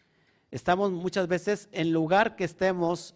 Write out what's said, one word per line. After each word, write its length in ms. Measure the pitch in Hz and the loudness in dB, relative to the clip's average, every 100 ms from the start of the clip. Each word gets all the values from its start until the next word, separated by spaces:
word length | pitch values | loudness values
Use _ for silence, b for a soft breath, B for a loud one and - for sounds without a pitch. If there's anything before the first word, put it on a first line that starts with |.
| _ _ _ _ _ | _ _ _ _ _
Estamos 420 | 131 - 180 202 | -4 0 2 0
muchas 360 | 175 180 196 175 | -2 -4 -2 0
veces, 420 | 175 175 202 - | -2 0 -4 -4
en 220 | 165 165 | -2 0
lugar 420 | 160 160 190 226 214 | 2 2 4 2 0
que 80 | |
estemos 680 | 175 - 185 185 170 175 - | -6 0 0 2 0 -2 -8